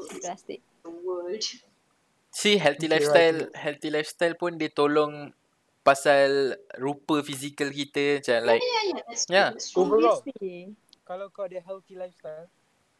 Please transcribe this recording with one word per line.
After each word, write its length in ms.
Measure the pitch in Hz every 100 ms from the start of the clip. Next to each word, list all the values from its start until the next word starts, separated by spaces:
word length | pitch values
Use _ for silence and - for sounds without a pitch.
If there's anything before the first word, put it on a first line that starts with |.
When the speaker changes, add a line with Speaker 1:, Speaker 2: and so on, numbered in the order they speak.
Speaker 1:
it's 160 | - -
Speaker 2:
drastic. 420 | 180 180 - - _ _
Speaker 1:
the 80 | 170
world. 540 | 170 180 180 175 214 - - _ _ _ _ _ _ _
Speaker 3:
See, 240 | - 208 208
healthy 320 | 156 147 160
Speaker 4:
Okay, 80 | 156
right. 80 | 147
Speaker 3:
lifestyle, 320 | 156 165 160 143
healthy 340 | - 156 147 151
lifestyle 400 | 151 151 - 170
pun 240 | 165 175 170
dia 80 | 156
tolong 640 | - 147 151 147 147 143 _ _ _ _ _ -
pasal 720 | 139 151 139 139 139 135 - -
rupa 480 | - 131 143 - 151
fizikal 480 | 143 135 143 143 143
kita, 480 | 139 139 147 143 143
macam, 160 | 139
Speaker 1:
Yeah, 140 | 117 117
Speaker 3:
like, 140 | 117
Speaker 1:
yeah, 180 | 508 466
yeah, 180 | 415 269 -
that's 160 | -
true, 100 | - 180
Speaker 3:
yeah. 140 | 170
Speaker 1:
that's 140 | 113 -
true. 100 | 180 190
Speaker 4:
Overall, 320 | 220 226 190
Speaker 2:
Obviously. 380 | - - 190 175 180 214 _ _ -
Speaker 4:
kalau 200 | 180 196
kau 160 | - 196
ada 140 | 180
healthy 320 | 170 190 185
lifestyle, 560 | 190 180 180 160 156 175 _ _ _ _ _